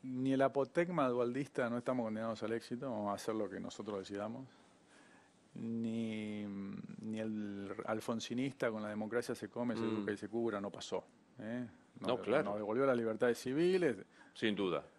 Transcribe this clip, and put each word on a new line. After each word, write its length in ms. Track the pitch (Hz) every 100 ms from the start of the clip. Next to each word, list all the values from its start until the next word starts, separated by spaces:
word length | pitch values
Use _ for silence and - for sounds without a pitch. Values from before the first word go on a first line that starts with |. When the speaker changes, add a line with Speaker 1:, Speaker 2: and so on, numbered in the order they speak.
Speaker 1:
ni 300 | 135 127 131
el 80 | 135
apotecma 640 | 135 139 135 - 175 175 131
dualdista 640 | 123 120 127 139 - 123
no 80 | 120
estamos 280 | 120 127 113
condenados 360 | 107 113 110
al 100 | 110
éxito, 360 | 113 - 123 135
vamos 220 | 110 104
a 20 |
hacer 220 | 101 - 110
lo 120 | 101
que 100 | 92
nosotros 400 | - - 104 101
decidamos. 480 | 95 101 104 120 131 - - - - - - - - _ _
Ni, 920 | - 117 117 117 113 113 107 107 104 104 98 98 - - -
ni 180 | 110 110
el 560 | 110 107 104 101 98 98 -
alfonsinista 880 | 110 - 113 - 123 135 131 123
con 100 | 110
la 80 | 107
democracia 460 | 104 107 117 120 120
se 140 | 101
come, 260 | - 120 110
se 80 |
Speaker 2:
Mm. 140 | 113 110
Speaker 1:
educa 140 | 101
y 40 | 104
se 120 | 104
cura, 320 | 113 117 104
no 100 | 101
pasó, 320 | - - 92 - - _ -
¿eh? 280 | 107 120 123 - - -
Nos 80 | -
Speaker 2:
No, 100 | 120
Speaker 1:
de-, 60 |
Speaker 2:
claro. 200 | 101 131 147
Speaker 1:
nos 100 | 104
devolvió 300 | 107 113 135
las 120 | 123
libertades 400 | 113 107 123 113
civiles. 600 | 127 135 175 185 165 98 - - -
Speaker 2:
Sin 220 | - 113 101
duda. 280 | 98 78 -